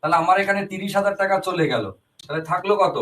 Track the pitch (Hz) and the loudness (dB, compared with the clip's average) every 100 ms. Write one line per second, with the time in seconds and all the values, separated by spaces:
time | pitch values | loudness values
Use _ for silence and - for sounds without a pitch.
0 | - 175 165 190 196 196 - 190 202 196 | 2 0 4 2 2 -2 -2 -6 -2 0
1 | 196 196 196 190 185 175 151 - 101 - | 0 0 0 0 0 0 0 0 -4 -10
2 | _ _ - 156 160 180 190 208 196 - | _ _ -8 -8 -2 -4 0 2 2 0